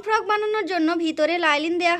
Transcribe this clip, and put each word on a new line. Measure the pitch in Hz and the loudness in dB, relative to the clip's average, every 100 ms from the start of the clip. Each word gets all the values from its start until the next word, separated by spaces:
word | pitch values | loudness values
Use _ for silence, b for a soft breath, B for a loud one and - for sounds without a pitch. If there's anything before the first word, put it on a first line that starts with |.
ফ্রক | 403 440 381 | 0 -2 0
বানানোর | 415 427 427 349 | -2 0 -2 -2
জন্য | 359 311 339 | 0 0 0
ভিতরে | 320 311 302 359 | -2 0 0 2
লাইলিন | 320 294 320 349 | 2 0 0 0
দেয়া | 349 | 0